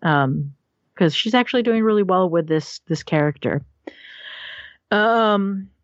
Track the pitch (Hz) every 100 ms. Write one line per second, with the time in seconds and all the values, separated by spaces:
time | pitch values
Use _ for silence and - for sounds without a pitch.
0 | 170 147 135 147 143 - _ _ _ -
1 | 165 - 226 247 247 254 233 226 220 214
2 | 190 185 185 165 160 156 - - - 160
3 | - 156 147 143 120 82 - _ - -
4 | - - - - - - - - - 208
5 | 214 226 220 208 196 196 190 _